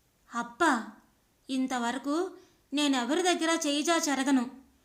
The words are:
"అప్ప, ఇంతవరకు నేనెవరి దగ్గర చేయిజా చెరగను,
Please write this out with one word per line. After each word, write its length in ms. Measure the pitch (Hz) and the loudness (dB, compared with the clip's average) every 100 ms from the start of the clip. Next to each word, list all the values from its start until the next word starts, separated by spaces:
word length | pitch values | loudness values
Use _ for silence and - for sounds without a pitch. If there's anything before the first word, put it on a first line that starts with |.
| _ _ _ 233 | _ _ _ -8
"అప్ప, 480 | - - 330 240 208 - _ _ _ _ - | -6 0 2 2 -2 -14 _ _ _ _ -6
ఇంతవరకు 840 | 262 262 254 233 262 277 302 370 - - _ _ | -4 -2 -2 -2 -4 -2 -2 -2 -6 -20 _ _
నేనెవరి 480 | 277 294 262 233 311 | 0 2 2 0 0
దగ్గర 380 | 370 349 320 330 302 | 2 2 0 0 0
చేయిజా 340 | 285 302 330 302 | 0 2 0 0
చెరగను, 420 | 269 269 269 240 - - _ | 0 2 2 0 -8 -20 _